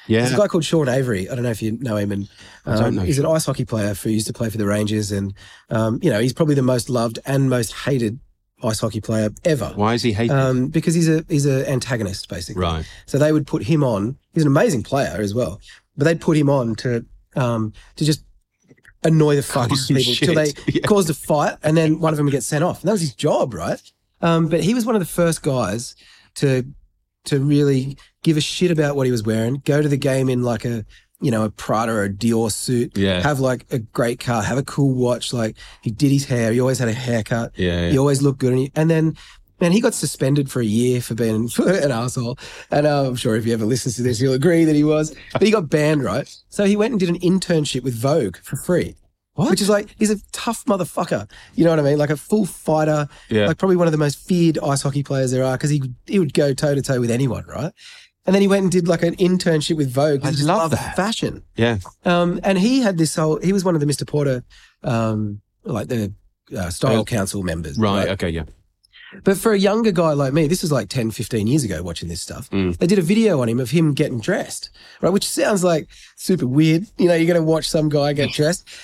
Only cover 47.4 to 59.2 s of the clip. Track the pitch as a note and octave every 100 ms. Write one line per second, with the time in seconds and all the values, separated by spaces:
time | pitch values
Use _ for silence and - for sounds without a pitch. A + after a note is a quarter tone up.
47.4 | - E3 D3 C3 B2+ A#2 C3+ D#3 G#2+ -
48.4 | - - - F3 E2+ - _ _ _ -
49.4 | A3+ F#4+ G3+ G#3 G#3 - G#3 G#3 - -
50.4 | - A3+ - G3 E3 - E3 B2 G2+ -
51.4 | - - E3 D#3+ C#3+ D3 D3 D3+ - G#3+
52.4 | G3 - - D#3 D#3 D3+ D3 - - A2
53.4 | G3 D#3 F#3+ F3+ E3+ D3+ D3 C#3+ - F3+
54.4 | E3+ D#3 D3+ C#3 C#3+ C3+ C#3 C#3 C3 B2+
55.4 | C3 C3+ D3 D3 C3 B2 - G#3 D#3+ -
56.4 | C#3+ C3+ D3+ C#3 A#2+ B2+ A#2+ A#2 C3+ F#2
57.4 | F2+ F#2 D#3 - - - - _ - G3
58.4 | G3 G3 F#3+ F3+ E3+ E3 E3+ E3